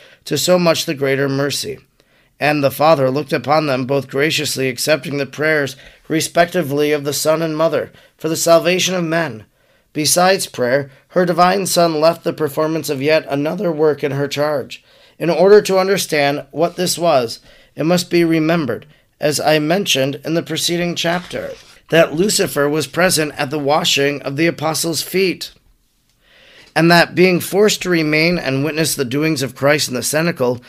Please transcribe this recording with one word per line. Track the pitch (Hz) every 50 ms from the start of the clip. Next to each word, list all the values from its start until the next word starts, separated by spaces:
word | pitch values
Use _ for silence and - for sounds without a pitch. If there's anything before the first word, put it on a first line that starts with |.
| - - - _ -
to | - 156
so | 139 - 175 180 180
much | 175 170 156 - -
the | - 160
greater | 131 139 135 135 131 143
mercy. | 139 135 135 143 143 135 - - 139 135 - _ _ _ _ _ _ _ _ _ _ _ -
And | 135 147 151 151 139
the | 135
Father | 131 - 143 156 165 139 135 131
looked | 131 147 151 147 165
upon | 143 117 123 151 156 156
them | 147 131 127 135
both | 123 139 139 135 -
graciously, | - 135 143 - 135 - 151 131 - 131 131 131
accepting | 120 - - 147 151 147 135 - 131
the | 143 139
prayers | 131 131 - 147 156 156 151 139 131 135 - - - - _ _
respectively | - 151 165 - - - 175 170 170 175 185 160 131 139 143 151 147 151
of | 147 139
the | 147 139
Son | - - 156 156 156
and | 165 160 156
Mother | 156 160 165 147 127 98 - - - - _ _ _
for | - 160
the | 165
salvation | - - 165 165 165 151 170 180 185 180 175 185
of | 185 170
men. | 160 160 170 165 147 113 107 101 _ _ _ _ _ _ _ _ _ -
Besides | 151 156 143 - 175 180 185 196 190 185
prayer, | - - - 123 120 127 143 139 139 - _ _ _
her | - 175 185
divine | 170 170 156 175 180 190 202 185
Son | 175 - 175 170 170 160 151
left | 156 165 170 - -
the | 175 156
performance | - 156 143 143 160 156 156 160 160 143 147
of | 147 131
yet | 135 147 156 160 - -
another | 139 143 143 156 180 180 208 175 160
work | 147 156 156 143 143 -
in | 143 135
her | 139 143 139
charge. | - 143 147 151 151 135 110 - - - _ _ _ _ _ _ _ -
In | 147 165
order | 165 151 175 196 208 208 -
to | - 190 185
understand | 185 190 202 175 - - 160 151 143 143 143 143 - - -
what | 143 165 170 170
this | 185 185 175 -
was, | 151 170 170 151 131 120 113 - - _ - - - _ _ _
it | - 147
must | 160 180 175 175 -
be | 170 175 170
remembered, | 165 165 160 156 160 170 175 151 117 110 87 - - _ _ _ _ _ -
as | - 151 147 -
I | - 151 156 156
mentioned | 151 151 170 202 202 - - 135 131 143 135 135 -
in | 143 160
the | 165 -
preceding | - 160 151 - - 170 170 175 175 170
chapter, | 170 - 170 170 180 175 - - 117 87 78 - - - - - - _ -
that | 156 165 160 - 139
Lucifer | 156 185 214 - - 190 139 - 147 143 147
was | 147 156 143
present | 139 - 160 175 185 - 151 151 147 -
at | - 147 143
the | 147 151
washing | 143 135 147 165 170 - - 139 139 143 143 139 -
of | 139 139
the | 143 165
apostles' | 170 170 - 147 156 160 - - 165 160 - -
feet, | - - 185 196 180 151 - - - - _ _ _ _ _ _ _ _ _ _ _ _ _ _ _ _ _ _ - - - - _ -
and | 151 165 170
that, | 170 170 156 139 139
being | 151 180 185 180 170
forced | - - 165 190 214 214 185 - -
to | 180
remain | 180 165 156 151 151 156 160 170 180 170
and | - 131 131 135 139
witness | 156 151 156 160 156 -
the | 139 139
doings | 120 120 143 156 160 160 127 139
of | 127 131
Christ | - 135 143 151 147 - -
in | 123
the | 123 110
cenacle, | - - 151 165 175 170 - 127 123 127 120 -